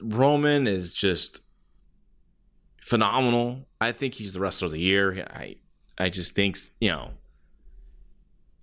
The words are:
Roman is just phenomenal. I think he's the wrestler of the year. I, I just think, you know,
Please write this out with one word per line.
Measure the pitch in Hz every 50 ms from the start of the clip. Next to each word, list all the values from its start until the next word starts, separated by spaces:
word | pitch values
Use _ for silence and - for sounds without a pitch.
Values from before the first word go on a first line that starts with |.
Roman | 101 113 107 117 131 143 147 147 147 147 147 143 135 110
is | 98 92 90 85 -
just | - - 98 87 - - - - - - _ _ _ _ _ _ - _ _ _ _ _ _ _ _ _ _ _ _ _ _ _ _ _ _ _ -
phenomenal. | - - 123 110 110 101 113 131 131 123 120 120 120 120 123 131 135 - _ _
I | 110 120
think | 117 - 143 127 117
he's | - 107 98 92
the | 90
wrestler | 98 95 - - 95 85
of |
the | 78 80
year. | 87 92 98 98 98 95 92 92 - -
I, | - - 65 50 50 - _ _ _ _ _ _ - -
I | 92 92
just | 87 92 87 - -
think, | - 98 98 87 - - - - _
you | 117 98
know, | 82 69 60 - - - - - _ _ _ _ - _ _ - - - - - - - - - - - _ _ - _ _ _ _ _